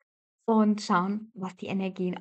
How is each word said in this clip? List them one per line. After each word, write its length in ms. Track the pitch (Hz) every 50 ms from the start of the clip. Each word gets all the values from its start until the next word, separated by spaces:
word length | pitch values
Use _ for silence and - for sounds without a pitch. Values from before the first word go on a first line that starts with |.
| _ _ _ _ _ _ _ _ -
und 340 | 226 226 220 214 208 208 208
schauen, 500 | - - 202 175 185 196 208 214 220 - -
was 220 | - 190 190 185
die 100 | - 202
Energien 520 | - 190 190 190 190 185 - 180 180 180 -